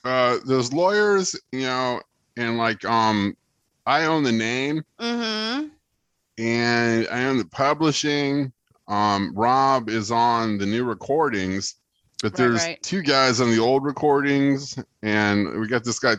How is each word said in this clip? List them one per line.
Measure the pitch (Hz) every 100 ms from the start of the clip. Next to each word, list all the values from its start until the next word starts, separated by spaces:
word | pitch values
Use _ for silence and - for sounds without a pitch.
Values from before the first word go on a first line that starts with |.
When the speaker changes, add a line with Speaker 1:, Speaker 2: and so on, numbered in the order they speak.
Speaker 1:
Uh, | 127 127 123 120 131
there's | 131 120
lawyers, | 147 180 208 208 196 180 - -
you | 131
know, | 131 127 127 120 - _ _ -
and, | 117 117
like, | 113 107
um, | 92 113 110 107 101 - _ _ _ _ -
I | 147
own | 160 160
the | 139
name | 113 113 123 139 156 - -
Speaker 2:
Mm-hmm. | 233 240 226 214 220 262 302 302 _ _ _ _ _ -
Speaker 1:
and | 117 117 117 120 117 113 113
I | 120
own | 131 131
the | 90
publishing. | - 139 147 156 143 151 147 139 143 135 - _ _ -
Um, | 104 104 98 98
Rob | 98 117 135 135 135 110
is | 110 104
on | 117 120 117 113 104
the | 98
new | 113
recordings, | 123 101 - 147 147 104 95 95 - - _ _ _ -
but | 107
Speaker 2:
Right, | 107
Speaker 1:
there's | 123 117
Speaker 2:
right. | 165 -
Speaker 1:
two | - 190
guys | 143 135 131 117
on | 120
the | 113
old | 117 135
recordings, | 139 131 151 143 143 139 139 139 143 135 - -
and | 107 107 104 101 92 104
we | 110
got | 123
this | 117 110
guy, | 127